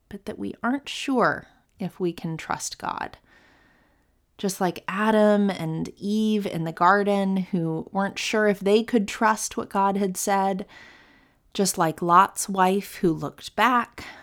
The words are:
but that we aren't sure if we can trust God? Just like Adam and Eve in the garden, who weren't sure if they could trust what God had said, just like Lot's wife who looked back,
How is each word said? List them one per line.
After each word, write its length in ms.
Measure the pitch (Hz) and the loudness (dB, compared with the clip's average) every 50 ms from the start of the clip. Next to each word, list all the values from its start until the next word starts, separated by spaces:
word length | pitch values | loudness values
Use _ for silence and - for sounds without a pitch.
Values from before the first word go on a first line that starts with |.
| _ - | _ -18
but 160 | 208 202 - | -18 -16 -14
that 140 | - - - | -12 -10 -8
we 160 | 202 196 - - - | -8 -8 -8 -4 -2
aren't 260 | 214 262 277 277 - | -2 -2 -2 -4 -8
sure 600 | - - - - 269 247 190 156 143 - - - _ _ _ _ _ - | -10 -8 -4 -2 2 2 4 2 2 0 -8 -16 _ _ _ _ _ -8
if 220 | 196 175 - - | -8 -8 -6 -4
we 140 | 185 175 170 | -4 -4 -4
can 240 | - - 165 160 156 | -4 -8 -8 -8 -8
trust 400 | - - - - - - - - | -6 -6 -6 -6 -6 -8 -10 -10
God? 400 | - - - - - - - - _ _ _ _ _ _ _ _ _ _ _ _ _ _ _ _ _ _ _ _ _ _ _ - | -8 -8 -6 -6 -8 -10 -12 -16 _ _ _ _ _ _ _ _ _ _ _ _ _ _ _ _ _ _ _ _ _ _ _ -6
Just 200 | - 196 185 - | -6 -4 -2 -2
like 260 | 196 175 165 - - - | -2 -2 -2 -4 -8 -8
Adam 640 | 180 196 214 220 220 214 214 208 208 208 202 196 | -4 -2 0 2 4 6 6 6 6 4 4 2
and 400 | 180 - 160 160 160 160 165 - - - | 0 -2 -4 -4 -4 -4 -6 -8 -8 -8
Eve 480 | 180 202 208 214 214 214 214 208 196 | -6 -2 0 0 2 2 2 0 -2
in 180 | 190 - 165 160 | -2 -4 -4 -6
the 80 | 165 156 | -4 -2
garden, 640 | - 175 180 196 202 202 202 202 202 196 190 190 | 2 4 4 4 4 4 2 2 0 0 0 0
who 540 | 185 180 - - 175 165 160 160 160 - - - | -2 -2 -2 -2 -2 -2 -2 -4 -6 -6 -6 -4
weren't 260 | 190 196 196 - - | -4 -4 -4 -4 -6
sure 300 | - - - 220 214 208 | -6 -2 0 2 2 2
if 120 | 202 196 | 2 2
they 220 | 190 196 208 226 226 | 2 2 4 4 2
could 240 | - - 226 196 | 2 0 0 0
trust 520 | 208 - - 233 214 220 214 - - - 233 | -2 -2 0 2 2 2 0 -4 -8 -6 -8
what 100 | - - | -8 -4
God 300 | - 202 196 196 196 196 | -2 0 0 0 0 0
had 180 | 202 190 185 | -2 -2 -4
said, 480 | - - 208 196 196 190 196 196 190 208 - - - - - - - - _ _ _ _ _ _ _ _ _ - | -4 -2 0 0 2 2 0 0 -2 -6 -10 -14 -20 -20 -20 -20 -20 -20 _ _ _ _ _ _ _ _ _ -2
just 260 | - 196 180 - - | -2 0 0 0 0
like 240 | 170 160 156 - 175 | -2 -2 -2 -2 0
Lot's 460 | 175 170 180 196 - - - - - | 6 6 6 6 6 2 -6 -8 -4
wife 480 | 190 196 185 185 190 202 190 - - | 0 2 2 4 2 0 -4 -6 -6
who 160 | - - 170 160 | 0 0 0 0
looked 420 | 151 147 139 - - - - - | 0 -4 -10 -10 -10 -16 -10 -2
back, 500 | - 214 247 254 240 233 - - - - - - - | 0 2 2 2 2 0 -2 -8 -16 -18 -18 -18 -20